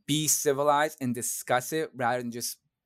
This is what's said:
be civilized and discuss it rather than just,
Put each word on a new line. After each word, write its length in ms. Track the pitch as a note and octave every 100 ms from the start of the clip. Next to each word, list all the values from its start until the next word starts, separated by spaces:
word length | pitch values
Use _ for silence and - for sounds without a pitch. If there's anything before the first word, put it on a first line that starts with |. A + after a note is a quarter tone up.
| -
be 220 | D3+ D3+
civilized 720 | - D3+ C3+ D3 D3 D#3 -
and 140 | B2+
discuss 580 | A#2+ A2+ - - B2+ B2+
it 180 | D#3+ D#3
rather 260 | B2 A#2+ B2
than 80 | A#2+
just, 280 | A#2 A#2 - _ _